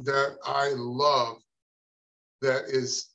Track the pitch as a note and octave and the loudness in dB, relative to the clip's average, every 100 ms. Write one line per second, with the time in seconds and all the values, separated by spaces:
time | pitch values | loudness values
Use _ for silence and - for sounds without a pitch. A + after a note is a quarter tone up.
0 | B2+ C#3 C#3 - C3+ C#3 C#3 B2+ A#2+ B2+ | 0 2 0 -2 -4 0 0 0 -4 0
1 | D3 C3+ A#2+ - _ _ _ _ _ _ | 2 2 0 -6 _ _ _ _ _ _
2 | _ _ _ _ C3+ C3 - C3 A#2+ - | _ _ _ _ 0 0 0 -2 0 -4
3 | - | -8